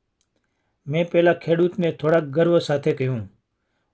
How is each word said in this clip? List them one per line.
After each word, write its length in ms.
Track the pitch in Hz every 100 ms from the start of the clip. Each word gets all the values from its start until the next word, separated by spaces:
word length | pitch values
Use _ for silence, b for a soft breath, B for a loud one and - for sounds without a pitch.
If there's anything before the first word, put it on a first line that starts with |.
| _ _ _ _ _ _ _ _ 139
મેં 220 | 160 175
પેલા 240 | 175 175
ખેડૂતને 580 | 170 151 170 175 - 165
થોડાક 320 | 156 151 165
ગર્વ 360 | 147 147 170 170
સાથે 340 | 170 143 156
કહ્યું, 360 | 147 131 120 98 _ _ _ _ _ _